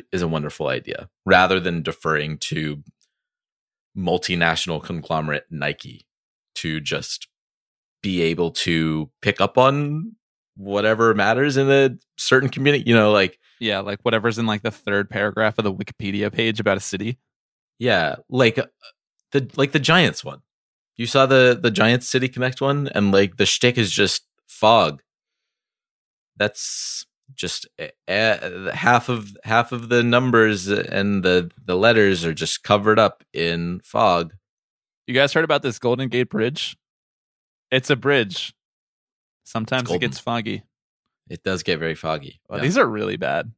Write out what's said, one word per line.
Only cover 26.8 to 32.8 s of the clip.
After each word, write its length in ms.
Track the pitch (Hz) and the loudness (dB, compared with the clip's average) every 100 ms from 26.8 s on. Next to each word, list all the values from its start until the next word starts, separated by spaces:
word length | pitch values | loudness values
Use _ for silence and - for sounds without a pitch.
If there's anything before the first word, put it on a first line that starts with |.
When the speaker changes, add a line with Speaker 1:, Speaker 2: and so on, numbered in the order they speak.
| - - - _ _ | -8 -10 -14 _ _
Speaker 1:
just, 320 | 135 87 - - - | -10 -8 -8 -10 -16
eh, 100 | 76 - - | -16 -14 -4
eh, 640 | 95 110 104 85 90 95 | 0 0 0 -4 -10 -8
half 360 | - 139 120 - | -2 2 2 2
of, 280 | 120 101 101 | -6 -6 -16
half 280 | 107 113 120 | 0 0 0
of 160 | 123 117 | -6 0
the 140 | 120 | 2
numbers 640 | 120 120 127 120 110 104 92 | 4 2 4 4 4 2 -2
and 540 | 101 - 101 101 101 | -2 -2 -2 0 0
the, 280 | 90 90 87 - | 2 2 0 -10
the 120 | - 92 | -4 2
letters 480 | 110 113 101 92 | 4 4 4 2
are 100 | 82 | -2
just 280 | 78 80 - | -4 -6 -6
covered 360 | - 104 | 0 2